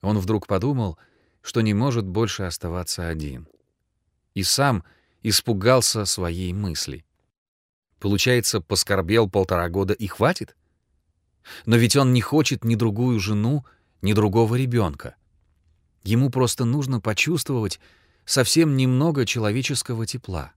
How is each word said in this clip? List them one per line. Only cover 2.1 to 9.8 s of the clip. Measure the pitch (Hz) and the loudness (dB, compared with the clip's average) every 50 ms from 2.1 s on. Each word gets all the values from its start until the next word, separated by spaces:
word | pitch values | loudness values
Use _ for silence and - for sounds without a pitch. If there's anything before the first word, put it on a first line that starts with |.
| 90 110 117 104 - - 98 | -2 -2 -2 -2 -2 -6 -6
оставаться | 90 82 - - 87 85 90 90 - - - 87 85 | -8 -8 -8 -8 -6 -6 -6 -6 -6 -8 -6 -6 -6
один. | 82 78 76 73 65 62 78 _ _ _ _ _ _ _ _ _ _ _ _ _ _ _ _ _ _ | -6 -6 -6 -8 -10 -12 -16 _ _ _ _ _ _ _ _ _ _ _ _ _ _ _ _ _ _
И | 101 95 | -4 -2
сам | - - - 139 143 123 92 - _ _ _ _ _ _ _ | -2 0 2 2 2 2 0 -4 _ _ _ _ _ _ _
испугался | _ 117 101 - - - 113 98 95 120 127 131 117 - - 113 101 | _ -2 -2 0 0 0 -2 2 4 4 4 6 4 2 0 -2 -2
своей | 95 - - 92 85 85 87 92 90 87 | -2 -4 -2 -2 -4 -4 -4 -4 -4 -4
мысли. | 101 104 95 80 - - - 67 64 - _ _ _ _ _ _ _ _ _ _ _ _ _ _ _ _ _ _ _ | -4 -4 -4 -4 -6 -6 -8 -10 -14 -14 _ _ _ _ _ _ _ _ _ _ _ _ _ _ _ _ _ _ _
Получается, | - 101 101 101 - 127 123 120 110 - - 107 | -2 -2 0 2 2 4 2 2 2 0 -2 -2
поскорбел | 82 _ 104 95 - - 101 95 90 85 104 117 113 98 | -2 _ -2 -2 0 0 0 0 2 2 4 4 4 4
полтора | - 104 95 - 95 87 87 85 | 2 0 0 2 0 -2 -2 -2
года | 85 98 | -2 -2